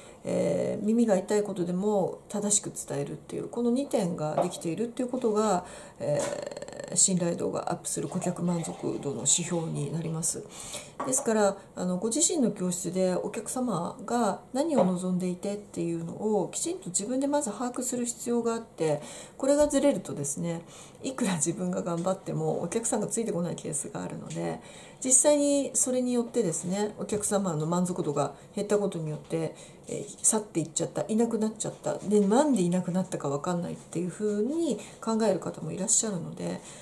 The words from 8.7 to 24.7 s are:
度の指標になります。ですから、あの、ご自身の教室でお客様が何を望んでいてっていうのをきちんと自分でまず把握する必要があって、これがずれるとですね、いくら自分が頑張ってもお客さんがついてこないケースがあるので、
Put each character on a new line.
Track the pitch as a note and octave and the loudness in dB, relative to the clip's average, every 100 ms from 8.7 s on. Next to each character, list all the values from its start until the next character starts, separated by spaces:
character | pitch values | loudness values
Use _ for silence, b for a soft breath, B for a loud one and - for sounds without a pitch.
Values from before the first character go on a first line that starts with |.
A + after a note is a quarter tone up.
| F3+ - - | -6 -4 -4
度 | C#3+ | -4
の | A#2 | -2
指 | C3 | 0
標 | - D#3+ F3 | 0 0 -2
に | D#3+ D3+ C#3+ | -2 -4 -4
な | D#3 | -4
り | E3 | -4
ま | D#3+ | -2
す。 | E3 - - B B B B - - | -4 -4 -8 B B B B -8 -2
で | |
す | C4 | 0
か | - | 2
ら、 | A3 G3+ G3 B - | 4 4 2 B -4
あ | |
の、 | F3+ F3+ | -2 0
ご | A3 | 0
自 | D4 | 2
身 | - F4 | 2 4
の | A3 | 2
教 | - F3+ | 2 -2
室 | F3+ E3+ | -2 -2
で | F#3 F#3 | 2 2
お | F3+ - | 2 -2
客 | A#3 - | -6 -6
様 | B3+ B3 E3+ F3 - | -4 -2 -2 -4 -6
が | - A#3+ G#3+ F#3 - | -4 0 0 0 -4
何 | B3+ E4 C4 | -2 2 4
を | |
望 | F#3 F3+ F#3 F3+ | 4 2 0 0
ん | |
で | F3+ | 0
い | F3+ | -2
て | G3+ | -4
っ | G3+ | -6
て | - F3+ | -6 -4
い | E3+ | -2
う | E3 | -2
の | E3 | -6
を | - G#3 G#3 D#3 | -4 2 2 2
き | - | -2
ち | E4 | -4
ん | F#4 | -4
と | - | -4
自 | F3 G#3+ | -4 0
分 | C4 | 0
で | C#4 | 2
ま | D4 | 2
ず | D4 | 0
把 | G3+ B3 | -2 -4
握 | A#3+ | -4
す | B3 B3 | -2 -2
る | |
必 | A#3+ - A#3+ | -2 -4 0
要 | A#3+ | 0
が | A3+ | 2
あ | A3+ | -2
っ | |
て、 | A3+ - D#3+ D3 B B B - | -4 -2 0 0 B B B 0
こ | C4+ | 4
れ | C#4+ | 6
が | D4 | 6
ず | C#4 | 6
れ | C#4+ | 4
る | F#3+ | 4
と | - | 0
で | C#3+ | -4
す | C#3+ - | -4 -2
ね、 | E3+ E3+ B B B B | -4 -4 B B B B
い | - | -6
く | B3+ | -2
ら | G#3+ F3 | 0 2
自 | E3 | 0
分 | D3+ F3+ | 0 -2
が | F#3+ | -2
頑 | F3+ E3+ | -2 -2
張 | F3+ | 0
っ | F#3 | -2
て | - | -2
も | D3+ D#3 - | -2 0 -2
お | E3+ | -2
客 | A#3 A#3 | -2 0
さ | A3+ | 0
ん | |
が | F#3 | 0
つ | - | -2
い | |
て | A3+ | -2
こ | E3+ | 0
な | E3+ | -2
い | - | -4
ケ | - | -6
ー | |
ス | D#3+ - | -6 -6
が | F3 | -6
あ | F3+ | -8
る | E3 | -8
の | D3+ | -8
で、 | D#3+ E3 E3 B | -6 -4 -6 B